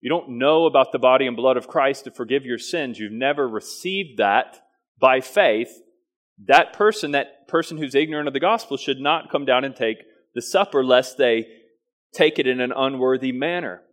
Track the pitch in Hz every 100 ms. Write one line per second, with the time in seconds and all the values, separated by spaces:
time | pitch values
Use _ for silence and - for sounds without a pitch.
0 | 123 170 - 120 135 160 165 139 131 135
1 | 127 131 131 117 127 123 - 160 135 135
2 | - - 117 139 127 117 - 175 139 101
3 | 107 110 131 147 131 110 - - 180 190
4 | 180 110 101 107 - - _ _ _ _
5 | 131 131 127 - 175 110 120 - _ _
6 | _ _ _ _ 101 139 170 - 208 214
7 | 151 143 - - _ 165 160 156 143 135
8 | 156 151 147 139 170 226 - 139 - 131
9 | 139 160 - 156 135 127 135 127 113 113
10 | - _ _ 120 - 190 196 139 131 127
11 | 131 - 127 113 113 - _ _ _ _
12 | _ - 160 156 131 127 127 127 135 135
13 | 127 131 131 123 147 175 143 90 _